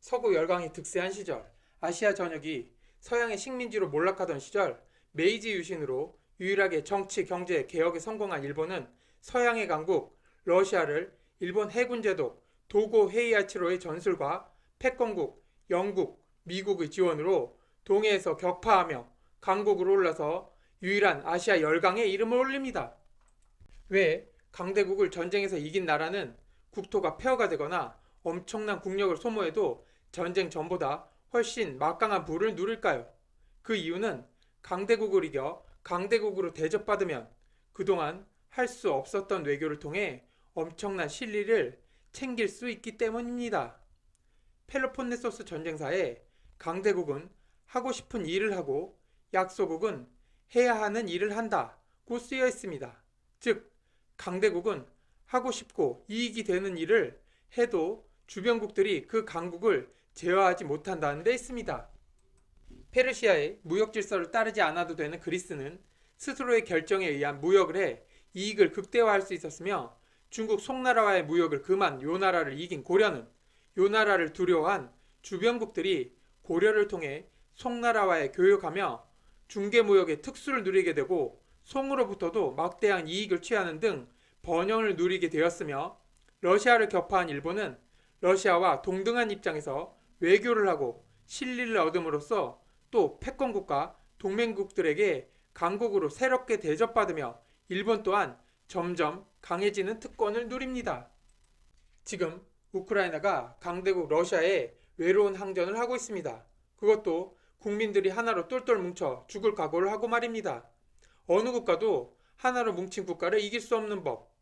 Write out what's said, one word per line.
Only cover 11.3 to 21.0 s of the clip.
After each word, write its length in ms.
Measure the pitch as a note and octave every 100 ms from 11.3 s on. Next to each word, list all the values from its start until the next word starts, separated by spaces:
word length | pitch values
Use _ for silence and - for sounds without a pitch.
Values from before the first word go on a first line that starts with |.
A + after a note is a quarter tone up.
| _
일본 300 | F3+ F#3 G#3
해군 320 | A3+ B3 A#3+
제독 440 | G#3+ F3 B2+ - _ _ _
도고 420 | G#3 G#3+ A3 G3
헤이아치로의 720 | G3+ A#3+ A3 G3 F#3+ F3 F#3
전술과 720 | F#3 D#3+ F3+ F3 C#3+ F3+ - _ _ _
패권국 680 | C4 B3+ A#3 G3+ C#3 - _ _ _
영국, 540 | F3 G3 F#3+ D#3+ - _ _
미국의 460 | - F3+ G3 F#3+ D#3
지원으로 680 | E3+ F3+ D#3 D#3+ F#3+ A#2+ - _ _
동해에서 520 | - G3+ G#3+ G3 F3+ D3+
격파하며 720 | F3+ F3+ A3+ G3 E3+ C#3 A#2+ _ _ _
강국으로 520 | - G3 G#3 G3 F#3
올라서 640 | G3 F3+ D#3+ D3+ F3 - _ _ _
유일한 400 | F#3 G3+